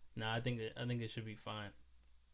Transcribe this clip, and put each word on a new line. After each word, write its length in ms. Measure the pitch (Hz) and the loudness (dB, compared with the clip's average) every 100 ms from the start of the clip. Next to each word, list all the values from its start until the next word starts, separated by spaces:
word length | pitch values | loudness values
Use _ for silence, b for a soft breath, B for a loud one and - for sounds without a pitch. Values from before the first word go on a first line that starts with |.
| - - | -8 0
no, 120 | 110 | 4
I 120 | 117 | 4
think 180 | 123 120 | 4 2
it, 120 | 110 - | 0 0
I 100 | 120 | 2
think 160 | 120 | 2
it 80 | 113 | 0
should 140 | - | -2
be 120 | 110 104 | -4 -4
fine. 340 | 107 107 101 - - - - - - | -4 -2 -4 -8 -16 -20 -20 -20 -18